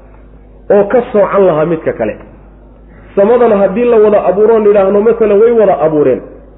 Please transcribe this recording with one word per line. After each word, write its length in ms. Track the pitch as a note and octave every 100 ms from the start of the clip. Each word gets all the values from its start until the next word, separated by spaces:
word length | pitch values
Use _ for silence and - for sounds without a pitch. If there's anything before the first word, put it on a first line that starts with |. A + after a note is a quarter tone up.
| - - - - - - -
oo 140 | G3+
ka 180 | G3+ B3+ -
soocan 340 | G#3 E3+ F#3+ F3+
lahaa 200 | D#3 D#3
midka 260 | D#3+ C3+
kale. 240 | A#2 A2 - - - - - - - - - - -
Samadana 400 | G#3 A#3+ A#3 G3+
haddii 280 | F#3+ G3+
la 120 | A#3+ A3+
wada 280 | G#3 G3+
abuuroon 420 | E3+ F#3+ G#3+ A3+ G#3
idhaahno, 340 | G#3 F#3+ G3+
masalan, 400 | A3+ A3+ G#3+ G3+
way 120 | A#3
wada 260 | A3+ G3 E3
abuureen, 400 | D#3 D3+ C3 G#2 - - -